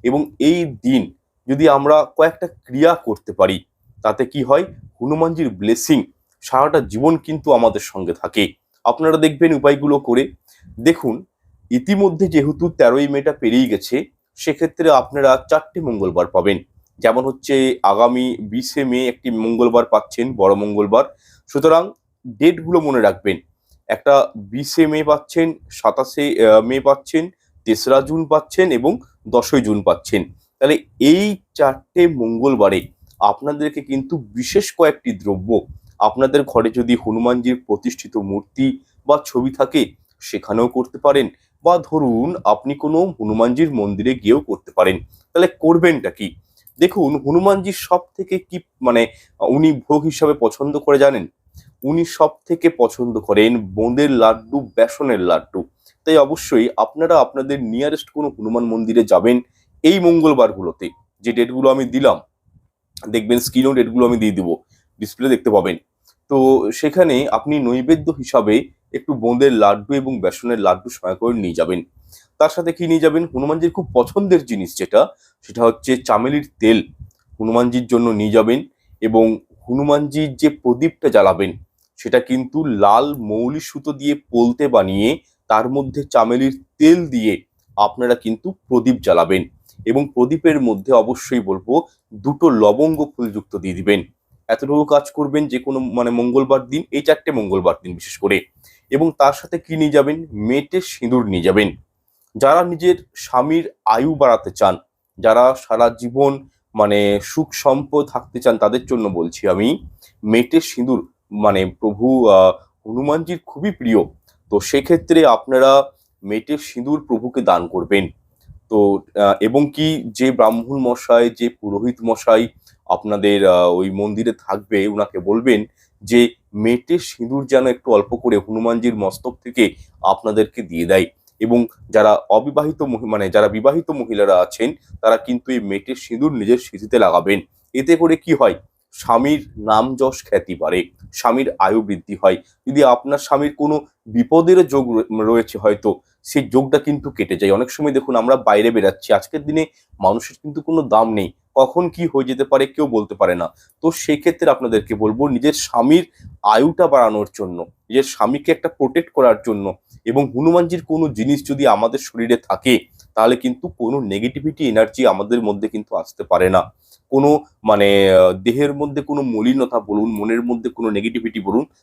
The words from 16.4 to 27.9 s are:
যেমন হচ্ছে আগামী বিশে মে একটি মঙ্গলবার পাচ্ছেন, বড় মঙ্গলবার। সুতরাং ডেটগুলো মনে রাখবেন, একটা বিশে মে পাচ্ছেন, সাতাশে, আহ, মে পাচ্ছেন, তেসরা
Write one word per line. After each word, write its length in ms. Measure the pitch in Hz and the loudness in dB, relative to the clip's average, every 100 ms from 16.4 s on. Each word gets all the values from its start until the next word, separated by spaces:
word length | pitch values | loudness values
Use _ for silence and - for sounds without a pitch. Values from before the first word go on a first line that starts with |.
| 92 90 - _ _ _ | 0 -2 -6 _ _ _
যেমন 260 | 113 120 | -2 0
হচ্ছে 540 | 135 127 - 135 131 127 | -4 -8 -2 0 0 0
আগামী 540 | 95 101 117 127 127 - | 0 2 2 2 -4 -6
বিশে 440 | 104 113 127 - | -8 -8 -6 -6
মে 240 | 135 123 127 | -4 -2 -4
একটি 220 | 120 127 | -6 -6
মঙ্গলবার 540 | 113 113 117 120 120 | -4 -2 2 4 4
পাচ্ছেন, 500 | 117 107 - - 127 120 | 2 0 -2 -6 -6 0
বড় 180 | 95 | 2
মঙ্গলবার। 500 | 98 104 104 104 113 - - _ _ _ | 2 0 -2 2 2 0 -6 _ _ _
সুতরাং 420 | 143 160 160 190 - _ _ 127 | -2 2 2 0 -8 _ _ -20
ডেটগুলো 540 | 107 156 165 165 175 | 0 0 0 0 -2
মনে 200 | 151 127 | 0 2
রাখবেন, 360 | 104 95 101 87 - _ _ _ - | 2 0 -4 -6 -10 _ _ _ -8
একটা 400 | 107 143 139 - 113 | -4 2 4 2 -4
বিশে 500 | 98 120 143 - 156 | -12 -12 -4 0 2
মে 180 | 156 | 2
পাচ্ছেন, 500 | 151 151 - 170 165 - _ | 0 -2 -2 -2 -2 -4 _
সাতাশে, 800 | - 110 117 131 - 143 - 110 | -4 -2 -2 -4 -4 -4 2 6
আহ, 120 | 110 | 6
মে 200 | 113 135 | 4 0
পাচ্ছেন, 500 | 135 135 - 160 175 - _ _ | 0 -2 -2 -4 -4 -10 _ _
তেসরা 360 | - 107 135 | -4 -2 2